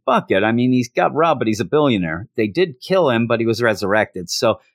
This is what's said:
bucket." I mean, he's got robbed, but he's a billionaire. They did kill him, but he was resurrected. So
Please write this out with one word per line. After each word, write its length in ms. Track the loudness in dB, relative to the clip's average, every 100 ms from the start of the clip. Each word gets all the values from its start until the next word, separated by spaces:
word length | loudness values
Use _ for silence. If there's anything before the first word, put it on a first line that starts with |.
| 0
bucket." 380 | 0 2 0
I 80 | 2
mean, 200 | 2 2
he's 180 | 2 0
got 260 | -2 -2 0
robbed, 240 | 0 0
but 80 | -2
he's 120 | -2
a 60 | -2
billionaire. 640 | 0 2 0 -2 -6 -8 -6
They 120 | -4
did 320 | -2 -4 -4
kill 300 | -2 0 2
him, 160 | 2 0
but 140 | 0
he 80 | 0
was 160 | 0
resurrected. 640 | 0 0 0 0 0 -4 -8
So 300 | -2 0 -2 _